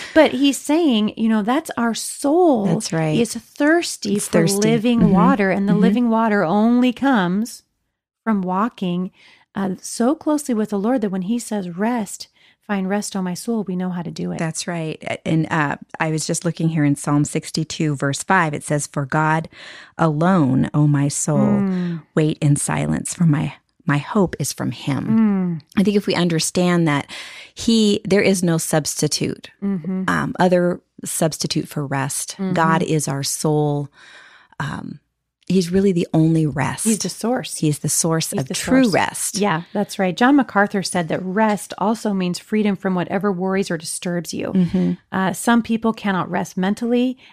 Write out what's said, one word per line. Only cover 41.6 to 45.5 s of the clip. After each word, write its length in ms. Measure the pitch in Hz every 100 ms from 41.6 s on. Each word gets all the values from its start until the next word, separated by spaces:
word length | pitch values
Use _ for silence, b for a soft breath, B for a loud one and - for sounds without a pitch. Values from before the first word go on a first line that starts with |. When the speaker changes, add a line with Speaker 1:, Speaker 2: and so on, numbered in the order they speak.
| - -
Speaker 1:
also 360 | 196 226 220
means 260 | 190 180 175
freedom 360 | - 214 208 190
from 200 | 196 185
whatever 360 | 170 196 202
worries 380 | 180 190 190 202
or 60 | 170
disturbs 560 | 165 - 185 175 165
you. 140 | - -
Speaker 2:
Mm-hmm. 420 | 190 170 185 180 180 _
Speaker 1:
Uh, 220 | 185 190
some 280 | 175 -